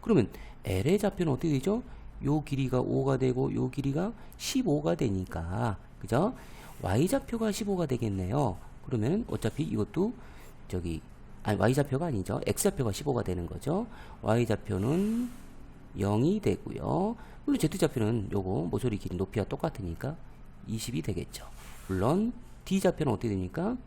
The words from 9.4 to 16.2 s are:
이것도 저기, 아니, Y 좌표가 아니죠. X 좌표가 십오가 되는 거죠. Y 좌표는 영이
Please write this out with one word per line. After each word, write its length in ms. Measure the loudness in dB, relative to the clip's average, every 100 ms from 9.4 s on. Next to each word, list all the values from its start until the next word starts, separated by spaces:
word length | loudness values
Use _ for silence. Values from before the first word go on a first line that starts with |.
| -2 0
이것도 500 | -2 0 0 2 0 -2 -14 -16 -16 -16 -6
저기, 340 | -4 -2 -6 -8 -16 -16 -8
아니, 160 | -2 4
Y 160 | 6
좌표가 320 | 6 4 2 0
아니죠. 340 | 0 0 -2 0
X 160 | 2
좌표가 280 | 2 2 0
십오가 300 | 0 0 0
되는 240 | 0 -2 -2
거죠. 400 | -4 0 0 -2 -8 -14 -6
Y 240 | 2 4 4
좌표는 840 | 2 0 0 2 2 2 0 -2 -6 -14 -16 -16 -16 -12 -2
영이 420 | 2 4